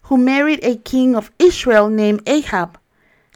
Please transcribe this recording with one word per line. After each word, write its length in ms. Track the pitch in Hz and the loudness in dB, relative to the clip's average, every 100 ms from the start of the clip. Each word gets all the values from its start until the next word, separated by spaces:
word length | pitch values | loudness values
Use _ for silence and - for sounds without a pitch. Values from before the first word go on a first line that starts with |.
who 140 | - 269 | -2 0
married 420 | 254 269 302 302 | 2 0 0 -2
a 140 | 240 233 | -4 -4
king 400 | - 262 254 233 | -4 -2 0 0
of 160 | 214 - | -4 2
Israel 500 | 349 - 254 214 208 | 2 2 2 2 2
named 320 | 220 208 208 - | 0 0 -2 -2
Ahab. 500 | 294 285 190 175 - _ _ _ _ _ | -2 -2 -6 -6 -12 _ _ _ _ _